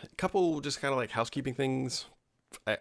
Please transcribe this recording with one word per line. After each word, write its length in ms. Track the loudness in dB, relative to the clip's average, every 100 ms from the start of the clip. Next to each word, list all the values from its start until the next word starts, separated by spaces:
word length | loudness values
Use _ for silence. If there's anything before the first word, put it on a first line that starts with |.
A 120 | -12 -4
couple 420 | 0 4 4 2
just 220 | -2 -2
kinda, 160 | 0 0
like, 140 | 0
housekeeping 420 | 0 0 0 -2
things. 540 | 0 2 2 0 -4 -8 -16 _ _ _ -8 -2
I, 100 | -2